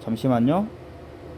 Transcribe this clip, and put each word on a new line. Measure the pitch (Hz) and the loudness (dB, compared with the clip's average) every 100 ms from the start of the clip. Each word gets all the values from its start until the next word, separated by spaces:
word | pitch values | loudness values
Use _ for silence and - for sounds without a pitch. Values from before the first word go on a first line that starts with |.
잠시만요. | - 113 135 120 120 170 214 - - - - - - | -4 0 4 4 6 4 0 -6 -16 -16 -16 -14 -14